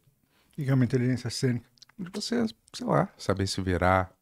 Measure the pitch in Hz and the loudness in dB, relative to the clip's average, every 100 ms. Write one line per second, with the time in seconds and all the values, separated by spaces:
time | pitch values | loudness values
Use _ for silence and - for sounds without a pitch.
0 | _ _ _ _ _ - 135 135 120 131 | _ _ _ _ _ -6 0 4 4 2
1 | 123 127 120 - 131 120 - _ - - | 0 -2 -4 -2 -2 -2 -6 _ -20 -16
2 | 180 202 - 240 226 - _ - 247 135 | -12 -8 -6 -2 -4 -6 _ -10 0 0
3 | 185 - - 95 95 - 95 87 90 92 | 0 -4 -4 -2 -2 -2 0 2 4 4
4 | 90 _ | 2 _